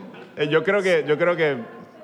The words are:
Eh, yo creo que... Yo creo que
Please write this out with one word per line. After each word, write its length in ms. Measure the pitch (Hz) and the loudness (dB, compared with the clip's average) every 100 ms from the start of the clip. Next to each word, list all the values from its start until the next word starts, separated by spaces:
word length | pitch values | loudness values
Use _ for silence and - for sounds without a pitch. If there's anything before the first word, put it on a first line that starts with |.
| - - - - | -18 -18 -16 -4
Eh, 120 | 151 | 0
yo 160 | 156 | 2
creo 180 | 156 202 | 2 0
que... 220 | 190 165 143 | 2 2 2
Yo 100 | 147 | 2
creo 200 | 170 170 | 2 2
que 220 | 156 127 113 - - - | 0 0 -6 -14 -20 -20